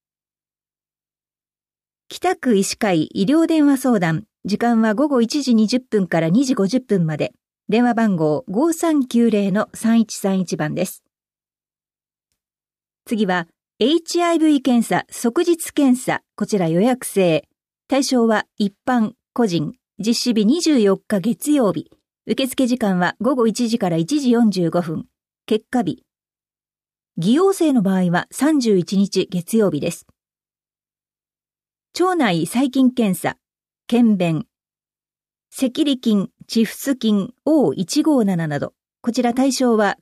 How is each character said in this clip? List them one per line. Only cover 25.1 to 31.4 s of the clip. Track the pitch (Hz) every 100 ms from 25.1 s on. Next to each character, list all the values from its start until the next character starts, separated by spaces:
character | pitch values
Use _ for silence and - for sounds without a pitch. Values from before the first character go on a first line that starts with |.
| _ _ _ -
結 | 220 -
果 | 254
日。 | 180 127 _ _ _ _ _ _ _ _ _ _ _ -
偽 | 165
陽 | 262 392
性 | 381 320
の | 262
場 | 190 190
合 | 180
は | 170 -
三 | - 277 311
十 | 240 196
一 | 170 190
日 | 196 190 -
月 | 180 165 226
曜 | 202
日 | 151
で | 147
す。 | - - _ _ _ _ _ _ _ _ _ _ _ _ _